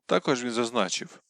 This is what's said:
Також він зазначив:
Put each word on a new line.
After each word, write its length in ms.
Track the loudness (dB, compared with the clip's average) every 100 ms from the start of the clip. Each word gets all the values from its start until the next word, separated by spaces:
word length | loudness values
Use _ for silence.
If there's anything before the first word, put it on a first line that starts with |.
| 0
Також 380 | 0 2 0
він 80 | 0
зазначив: 680 | -2 0 0 0 -2 -8 -14